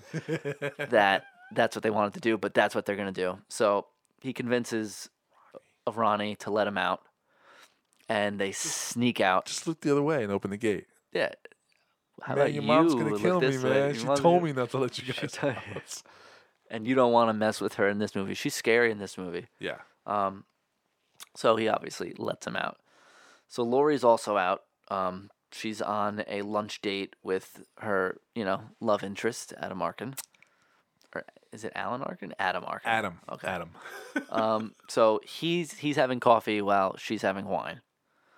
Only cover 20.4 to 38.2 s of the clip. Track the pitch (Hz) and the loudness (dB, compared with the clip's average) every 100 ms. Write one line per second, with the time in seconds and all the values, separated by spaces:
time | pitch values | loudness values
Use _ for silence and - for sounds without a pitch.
20.4 | - _ _ _ _ _ _ _ - - | -14 _ _ _ _ _ _ _ -20 0
21.4 | 123 113 110 107 - - 90 - 110 - | 2 4 2 0 -2 -8 -10 -6 -6 -6
22.4 | - - - - _ _ _ - - _ | -6 -4 -4 -8 _ _ _ -20 -20 _
23.4 | _ - 120 127 147 143 120 113 - 104 | _ -4 2 4 4 6 6 6 4 0
24.4 | 90 98 - _ _ 98 92 92 101 _ | 2 0 -6 _ _ -2 -2 -4 -12 _
25.4 | _ - 113 104 - 104 104 104 - 101 | _ -10 -8 -6 -4 -2 -2 -2 -6 -6
26.4 | 101 104 107 - 104 98 95 - 95 92 | -2 -2 -4 -6 -4 -4 -6 -8 -4 -4
27.4 | - - - - 110 98 92 - _ - | -4 -16 -20 -8 -2 0 0 -4 _ -6
28.4 | 98 95 113 - 113 104 101 101 113 120 | -2 -2 -6 -6 0 0 0 -4 -4 -4
29.4 | - - - 95 85 - 113 135 - _ | -10 -10 -10 -4 -4 -4 -10 -10 -14 _
30.4 | _ _ _ _ _ _ _ - - - | _ _ _ _ _ _ _ -12 -12 -18
31.4 | _ 117 110 - 98 123 - 185 190 - | _ -14 -10 -8 -6 -6 -8 -10 -12 -4
32.4 | 95 92 - - 117 113 104 85 - - | -2 -2 -4 -6 -2 0 -2 -6 -12 -8
33.4 | - 90 85 - - - - 285 - - | -6 -6 -8 -14 -16 -16 -10 -8 -4 -2
34.4 | 110 110 110 - - - 110 107 - - | 0 0 -2 -12 -4 4 6 6 -2 -6
35.4 | 165 170 156 - 147 143 131 127 127 113 | -2 -2 -4 -4 -2 2 2 4 6 6
36.4 | 110 107 101 101 95 - - 107 104 95 | 4 0 2 4 2 -2 -4 -2 0 -2
37.4 | 98 90 - - - _ _ _ | -4 -4 -6 -10 -18 _ _ _